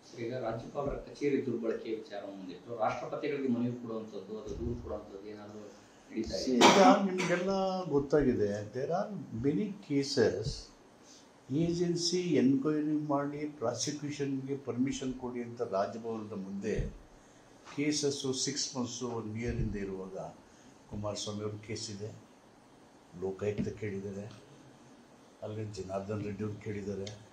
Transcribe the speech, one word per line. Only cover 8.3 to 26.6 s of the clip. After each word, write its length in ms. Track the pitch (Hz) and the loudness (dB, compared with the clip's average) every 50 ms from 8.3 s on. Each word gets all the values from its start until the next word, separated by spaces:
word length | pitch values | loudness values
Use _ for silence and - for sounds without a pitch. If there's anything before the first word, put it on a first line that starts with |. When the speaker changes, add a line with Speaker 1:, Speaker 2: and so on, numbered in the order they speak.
| 113 101 104 101 101 107 104 - | 4 4 2 2 0 -2 -4 -6
Speaker 2:
there 180 | - 123 139 147 | -4 -4 -2 0
are 500 | 165 190 214 220 202 160 127 - 117 113 120 | 0 0 0 -2 -6 -8 -8 -8 -6 0 0
many 460 | 139 160 190 214 196 - - - - | 2 2 2 0 -2 -4 -8 -6 0
cases, 560 | 143 139 139 - - 127 110 95 - 98 110 - - - - - - - - - - - - - - - - - - - - - | 0 2 2 2 4 6 6 6 4 2 -2 -4 -4 -6 -10 -16 -20 -20 -20 -20 -20 -20 -20 -20 -20 -20 -20 -20 -20 -20 -8 -2
ಏಜೆನ್ಸಿ 680 | 131 151 170 170 170 175 175 170 170 - - - 180 180 | 2 2 2 2 2 2 2 2 2 2 2 2 2 2
ಎನ್ಕ್ವೈರಿ 840 | 180 175 151 123 120 135 139 135 143 156 151 151 151 156 151 151 151 147 | 2 4 4 6 8 6 6 6 4 2 2 2 2 2 0 0 2 2
ಮಾಡಿ 400 | 139 139 143 143 147 147 151 151 | 2 2 2 0 -2 -4 -6 -6
ಪ್ರಾಸಿಕ್ಯೂಷನ್‌ಗೆ 1080 | - - 113 117 123 117 - 151 139 - 147 135 - - 143 139 135 131 131 135 139 | -4 -2 -2 -2 0 0 -4 -4 -4 -4 -6 -6 -4 -2 -2 -2 -2 -4 -2 -4 -6
permission 580 | 131 - 120 113 120 131 139 131 - 139 131 123 | -6 -4 -6 -2 0 0 0 0 -2 -4 -6 -6
ಕೊಡಿ 280 | - 127 120 120 120 | -4 -6 -6 -6 -6
ಅಂತ 200 | 120 117 117 117 | -6 -6 -4 -6
ರಾಜಭವನದ 720 | 117 95 95 92 101 - - 113 113 113 113 110 107 101 | -4 0 0 0 0 0 -2 -6 -6 -4 -6 -6 -6 -6
ಮುಂದೆ 560 | 107 98 92 95 101 98 104 110 98 - - 71 - - - - - - - - - - - - - - - - - | -8 -8 -8 -6 -8 -4 -2 0 0 0 -2 -4 -6 -12 -18 -20 -20 -20 -20 -20 -20 -20 -20 -20 -20 -20 -20 -10 -4
cases 560 | 143 143 151 147 147 147 139 131 - - 131 | 0 0 2 2 2 2 0 0 0 -2 -2
six 440 | 127 - - 143 - - - - - | -2 0 -2 -2 -2 -2 -4 -4 -4
months, 320 | 131 120 117 - - 127 120 | -4 -4 -4 -6 -6 -6 -4
ಒನ್ 280 | 113 113 107 107 107 | -4 -4 -6 -6 -6
ಇಯರಿಂದ 400 | 113 120 120 117 113 113 107 101 | -4 -2 -2 0 0 0 0 -2
ಇರುವಾಗ 420 | 101 98 95 95 92 95 95 95 - - 82 - - - - - - - - - - - - | -4 -4 -4 -6 -6 -8 -8 -8 -8 -8 -10 -12 -16 -20 -20 -20 -20 -20 -20 -20 -20 -16 -10
ಕುಮಾರಸ್ವಾಮಿ 520 | 110 104 104 104 104 101 - 107 104 104 | -8 -4 -4 -4 -4 -4 -6 -6 -6 -4
ಅವ್ರ 120 | 107 107 104 104 - | -4 -4 -6 -6 -8
case 240 | - 110 107 - - | -8 -8 -6 -6 -8
ಇದೆ, 220 | 104 98 107 110 - - - - - - - - - - - - - - - - - - - - - 87 | -8 -8 -8 -10 -10 -14 -20 -20 -20 -20 -20 -20 -20 -20 -20 -20 -20 -20 -20 -20 -20 -20 -20 -18 -10 -6
ಲೋಕಾಯುಕ್ತ 480 | 92 95 95 - 101 104 101 101 101 104 | -4 -4 -4 -2 -2 -2 0 0 -2 -4
ಕೇಳಿದ್ದಾರೆ, 640 | - - 110 104 95 98 98 104 95 98 98 - - - - - - - - - - - - - - - - - - - - - - - | -4 -6 -6 -6 -4 -4 -6 -6 -6 -6 -8 -10 -12 -16 -20 -20 -20 -20 -20 -20 -20 -20 -20 -20 -20 -20 -20 -20 -20 -20 -20 -20 -16 -12
ಅಲ್ಲಿ 220 | - 107 107 110 110 | -10 -8 -6 -6 -6
ಜನಾರ್ದನ್ 600 | 107 107 95 92 92 95 98 98 101 110 101 101 | -6 -6 -8 -6 -4 -4 -4 -2 -2 -4 -2 -2
ರೆಡ್ಡಿ 200 | 104 101 98 107 | -4 -4 -4 -4
ಅವ್ರು 160 | 107 101 - | -4 -4 -6